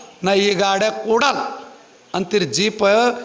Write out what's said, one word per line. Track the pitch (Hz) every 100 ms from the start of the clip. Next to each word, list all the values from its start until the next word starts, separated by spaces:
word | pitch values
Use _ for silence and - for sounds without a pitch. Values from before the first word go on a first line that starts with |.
| - -
ನಾ | 180
ಈ | 196 202
ಗಾಡ್ಯಾಗ | 185 196 196 214
ಕೂಡಲ್ಲ" | - 214 226 277 220 - - - - - - _
ಅಂತೀರಿ. | 180 185 208 156
ಜೀಪ | 127 214 214 196 214 240 240